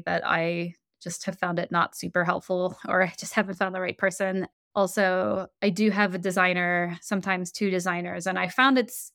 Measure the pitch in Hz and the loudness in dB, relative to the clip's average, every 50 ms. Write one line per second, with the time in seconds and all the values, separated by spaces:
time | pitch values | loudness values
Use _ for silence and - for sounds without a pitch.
0 | 165 175 175 170 - - - 170 165 170 175 170 170 175 170 _ _ _ _ _ | 0 -2 -2 -2 0 0 0 0 0 0 -2 -2 -4 -6 -8 _ _ _ _ _
1 | - 175 170 - - 196 180 - - 180 175 170 170 - 175 170 - - - - | -12 -10 -10 -6 -6 -6 -4 -2 -2 -2 0 -2 -2 0 0 0 0 0 -4 -8
2 | - 175 - 180 175 180 180 185 - - 185 180 180 185 - - - - - 185 | -10 -2 0 0 2 2 0 -2 -2 -2 -2 0 0 -2 -4 -6 -4 0 2 2
3 | 185 170 - - - - - 220 202 196 190 - 196 190 185 185 185 - 180 - | 2 2 0 -8 -12 -4 -2 -2 -2 -2 -2 -2 -2 -2 -2 -4 -4 -4 -4 0
4 | 202 190 180 - 196 190 190 190 175 - _ _ _ _ _ 202 196 185 - 220 | -2 -2 0 0 -2 -2 -2 -2 -4 -6 _ _ _ _ _ 0 0 2 2 2
5 | 196 185 185 185 196 214 208 190 185 - _ _ - 208 175 196 214 214 190 202 | 2 2 2 2 0 0 0 -2 -4 -8 _ _ 0 0 2 4 2 2 4 4
6 | 208 190 185 185 175 196 180 196 185 180 180 180 180 175 175 175 175 170 170 170 | 2 0 0 -2 -2 -2 2 4 4 4 4 2 2 2 2 2 0 -2 -4 -8
7 | - - 214 196 175 196 190 180 180 175 - - 214 196 185 180 175 185 175 175 | -4 -2 -2 -2 0 -2 -2 -2 -2 -6 -4 -2 0 0 0 0 0 -2 -2 -2
8 | 175 175 180 180 175 190 185 185 185 180 - - 262 269 269 254 233 - - - | -4 -6 -6 -4 -4 -2 -2 0 -2 -2 2 4 4 6 6 4 4 0 -4 -12
9 | - - | -14 -14